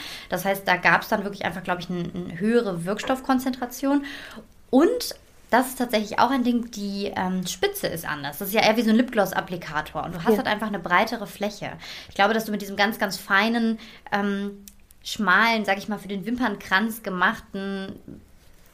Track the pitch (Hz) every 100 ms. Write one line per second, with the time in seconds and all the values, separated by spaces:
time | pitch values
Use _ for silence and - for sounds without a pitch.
0 | - - - 180 196 196 196 175 175 180
1 | - 208 196 196 190 180 165 180 - 175
2 | 170 180 185 165 214 240 233 170 175 214
3 | - 254 - 254 262 247 247 - 277 285
4 | 277 - - - - - - 262 403 494
5 | - - - - - 240 254 - 240 220
6 | 208 - 240 269 240 233 - 202 202 202
7 | 202 - 185 185 175 - 403 403 - 165
8 | - 147 139 - 190 214 214 220 220 220
9 | 247 220 185 - 160 175 - 151 151 156
10 | 147 170 208 220 - 214 220 196 170 180
11 | 220 233 202 - 208 - 147 160 - -
12 | - - 202 226 220 202 196 202 208 220
13 | 202 175 - 196 220 233 226 220 - -
14 | - 202 202 196 202 202 202 - - -
15 | - - 190 190 233 226 202 196 214 208
16 | 185 196 208 247 233 202 - 190 220 220
17 | 196 180 190 220 - 196 196 196 190 -
18 | - - - - - - -